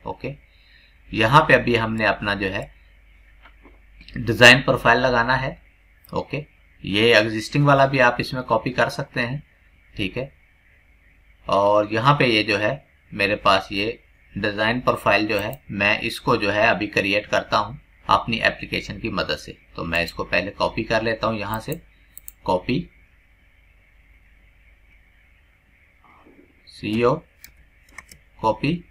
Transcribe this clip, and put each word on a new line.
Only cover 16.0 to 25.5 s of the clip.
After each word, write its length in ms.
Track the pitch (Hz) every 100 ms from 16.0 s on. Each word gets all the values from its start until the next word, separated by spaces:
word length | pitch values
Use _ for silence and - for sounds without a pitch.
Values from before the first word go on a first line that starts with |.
इसको 360 | 117 - - 117
जो 140 | 101
है 160 | 104 113
अभी 200 | 98 104
क्रिएट 360 | - 98 101 -
करता 300 | - - 113
हूँ 220 | 104 139 _ _ -
अपनी 300 | 101 - 110
एप्लीकेशन 580 | 104 - 98 95 - 101
की 100 | 110
मदद 260 | 87 85 76
से। 200 | - - _
तो 80 | -
मैं 180 | 85 85
इसको 200 | 85 -
पहले 260 | 95 90 98
कॉपी 300 | - 87 -
कर 200 | 107 110
लेता 240 | 113 110 113
हूँ, 120 | 110
यहाँ 200 | 101 110
से 220 | - - _ _ _ - - _
कॉपी, 420 | - 92 - 139 - _ _ _ _ _ _ _ _ _ _ _ _ _ _ _ _ _ _ _ _ _ _ _ _ _ _